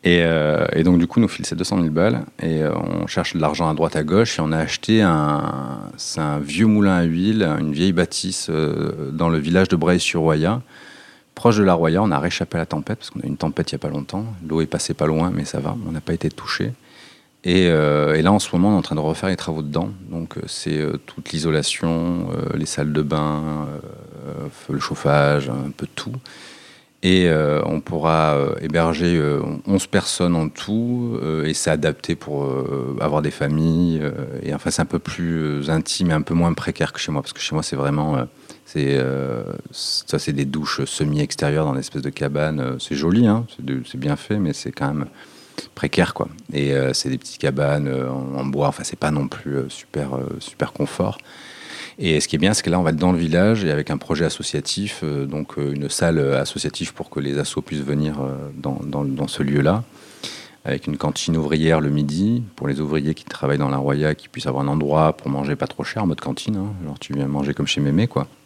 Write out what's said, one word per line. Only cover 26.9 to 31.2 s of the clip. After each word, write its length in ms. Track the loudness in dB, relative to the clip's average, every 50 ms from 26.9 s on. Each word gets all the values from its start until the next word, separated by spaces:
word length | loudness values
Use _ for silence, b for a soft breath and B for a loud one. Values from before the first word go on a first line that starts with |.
| B _
Et, 260 | 2 4 6 6 6 6
euh, 320 | 4 4 4 2 2 2 0
on 140 | 0 -2 -4
pourra, 540 | -4 -4 -4 0 2 4 4 6 4 4 4
euh, 200 | 4 2 0 0 -2
héberger, 540 | -4 0 2 2 2 2 2 2 2 2 4
euh, 240 | 4 2 2 2 0 0 -2 -4 -6 0
onze 200 | 0 0 0 2
personnes 480 | 2 0 0 0 0 -2 0 2 2 2
en 140 | 2 0 -2
tout, 680 | -4 -8 -6 -2 0 0 0 0 -2 -2 -2 -2 -4 -2